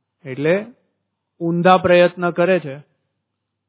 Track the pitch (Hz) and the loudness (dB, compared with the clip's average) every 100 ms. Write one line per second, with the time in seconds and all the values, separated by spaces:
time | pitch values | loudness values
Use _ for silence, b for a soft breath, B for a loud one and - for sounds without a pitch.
0 | _ _ 135 131 151 190 226 _ _ _ | _ _ -16 -6 -2 -2 -4 _ _ _
1 | _ _ _ _ 170 170 180 185 180 175 | _ _ _ _ -6 0 2 2 4 4
2 | 175 180 175 170 175 185 147 139 - _ | 2 0 -6 -2 0 -2 -4 -16 -20 _
3 | _ _ _ _ _ _ | _ _ _ _ _ _